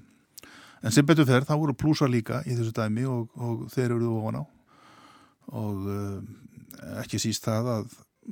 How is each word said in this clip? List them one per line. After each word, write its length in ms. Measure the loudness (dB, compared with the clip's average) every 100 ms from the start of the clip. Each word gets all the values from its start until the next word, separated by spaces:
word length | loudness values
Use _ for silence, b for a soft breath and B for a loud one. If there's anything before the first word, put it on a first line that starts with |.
| -10 _ _ -20 B B B B
En 100 | 2
sem 120 | 4 6
betur 200 | 6 6
fer, 200 | 6 4
það 160 | 0
voru 100 | 0
plúsar 380 | 0 2 2 4
líka 300 | 2 0 -4
í 120 | -2 -2
þessu 180 | -2
dæmi 320 | -2 -2 0 -2
og, 240 | -2 -6
og 300 | -8 -6 -6 -6
þeir 200 | -2 0
eruðu 220 | 2 0 0
ofan 240 | -2 -4
á. 40 | -8 _ _ B B B B B B B -12
Og, 400 | -8 -6 -4 -4
uh, 1120 | -6 -6 -8 -12 -16 -20 -20 -20 -18 -12 -10
ekki 200 | -6 -2
síst 280 | -2 -2 0
það 240 | 0 0
að 140 | -2 -4 -12 -20 _ -12